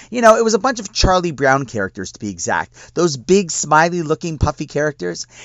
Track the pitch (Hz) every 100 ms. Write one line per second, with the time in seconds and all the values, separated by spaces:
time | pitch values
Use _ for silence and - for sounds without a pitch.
0 | - 247 226 220 226 214 262 233 190 -
1 | 185 185 175 135 139 135 135 110 95 -
2 | 92 - 107 87 113 87 80 - - 151
3 | 170 135 110 196 165 - 147 156 170 175
4 | 151 156 170 156 147 - 147 147 151 -
5 | 175 165 - -